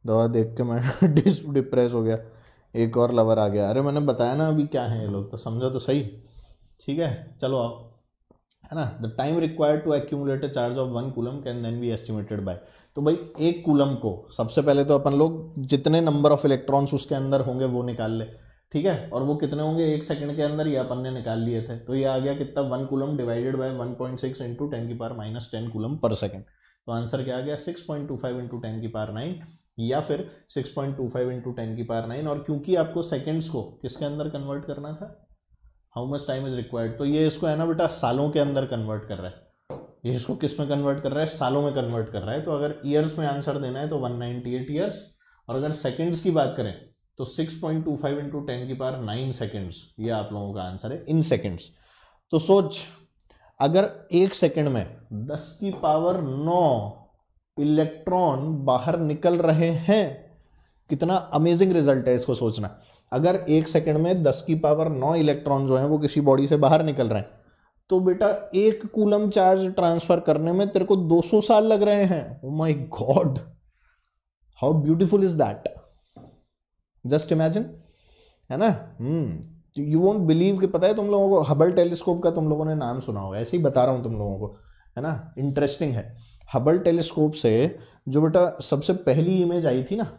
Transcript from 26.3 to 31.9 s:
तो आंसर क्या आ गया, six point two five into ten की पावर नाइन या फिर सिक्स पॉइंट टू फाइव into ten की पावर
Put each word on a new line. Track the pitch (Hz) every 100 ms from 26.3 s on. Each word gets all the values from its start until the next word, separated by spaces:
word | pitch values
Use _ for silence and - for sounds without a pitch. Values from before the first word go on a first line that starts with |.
| 98 - _ _ _ -
तो |
आंसर | 117 117 131
क्या | 131 127
आ |
गया, | 139 147
six | - 170
point | - 147 143
two |
five | 135 127 123
into | 120 120
ten | 113 110
की | 113
पावर | 113 107
नाइन | 107 151 180 - _ _ -
या | 113 139
फिर | 151 143 - - _
सिक्स | 143 131
पॉइंट | - 139 135
टू | 123
फाइव | 127 123
into | 127 127 123
ten | 113 110
की |
पावर | 113